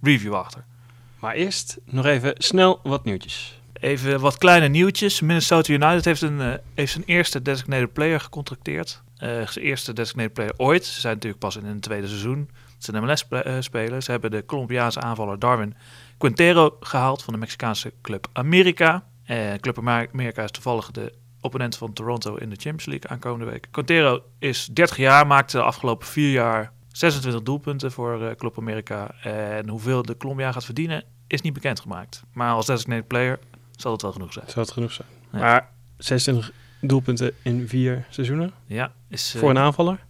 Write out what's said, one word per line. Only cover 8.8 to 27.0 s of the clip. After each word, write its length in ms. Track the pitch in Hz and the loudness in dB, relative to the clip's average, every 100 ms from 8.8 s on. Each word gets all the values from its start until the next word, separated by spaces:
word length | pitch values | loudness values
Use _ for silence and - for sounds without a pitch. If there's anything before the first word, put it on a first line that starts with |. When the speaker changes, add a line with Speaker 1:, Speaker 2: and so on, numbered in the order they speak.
| 165 - - - | -6 -10 -18 -12
Speaker 1:
Eh, 300 | 120 117 110 | -8 -6 -6
zijn 180 | - 151 | -6 -4
eerste 280 | 131 - | -4 -6
designated 400 | 113 113 123 110 | -6 -6 -4 -6
player 200 | - 107 - | -4 -6 -2
ooit. 280 | 131 175 - | 2 2 0
Ze 140 | - | -8
zijn 140 | 120 | -6
natuurlijk 280 | 110 113 98 | -4 -6 -8
pas 140 | 101 107 | -8 -8
in 100 | 104 | -8
hun 140 | 104 | -10
tweede 280 | 107 104 98 | -8 -6 -6
seizoen 420 | 104 107 139 143 - - | -6 -6 -6 -8 -12 -20
dat 100 | - | -18
ze 80 | - | -8
in 120 | 107 | -4
M 80 | 120 | -2
L 40 | 151 | -2
S 40 | |
spe-, 180 | - 127 | -2 -4
eh, 120 | 131 131 | -4 -4
spelen. 440 | 127 117 113 127 | -4 -4 -4 -4
Ze 80 | 127 | -4
hebben 200 | 120 110 | -4 -2
de 140 | 107 - | -4 -6
Colombiaanse 540 | 147 120 123 120 - | -6 -4 0 0 -2
aanvaller 380 | 120 113 104 101 | -4 -4 -4 0
Darwin 360 | 120 123 104 120 - - - - | 2 2 0 -8 -20 -20 -20 -2
Quintero 600 | 139 120 170 175 151 - | 0 4 6 8 6 4
gehaald 440 | - 135 127 139 | -4 0 0 0
van 100 | - | -4
de 60 | 110 | -8
Mexicaanse 540 | 110 - 120 104 113 - | -8 -6 -4 -4 -6 -12
Club 260 | - 101 - | -10 -8 -8
America. 680 | - 139 180 180 170 165 175 - - - | -4 4 6 6 6 4 2 -4 -16 -6
Eh, 280 | 120 107 101 | -4 -2 -4
Club 180 | 127 117 | -4 -4
Ama-, 300 | 120 117 117 | 0 0 -2
America 300 | 131 123 110 | -6 -6 -6
is 80 | 107 | -8
toevallig 400 | - 127 117 - | -6 -4 -4 -4
de 220 | 113 107 - _ _ | -10 -12 -12 _ _
opponent 360 | 135 127 120 117 | -6 -4 -6 -6
van 160 | 117 | -10
Toronto 420 | 101 113 120 104 104 | -8 -6 -6 -6 -8
in 140 | 113 | -10
de 60 | 101 | -10
Champions 300 | 151 156 - | -10 -10 -8
League 240 | 139 - | -10 -8
aankomende 420 | 127 123 120 113 | -10 -8 -8 -8
week. 160 | 120 - | -10 -12
Quintero 520 | - 135 165 143 123 - - | -6 0 4 4 2 -4 -8
is 260 | 143 120 - | -6 -4 -4
dertig 320 | 117 170 - | 2 2 4
jaar, 300 | 131 139 147 | 8 8 8
maakte 300 | 139 139 127 | 6 4 2
de 60 | |
afgelopen 440 | 117 - 127 113 - | 0 0 -2 -4 -4
vier 240 | - 147 | 0 2
jaar 400 | 131 117 110 107 - - | 4 2 0 -4 -12 -18
zesentwintig 500 | - | 0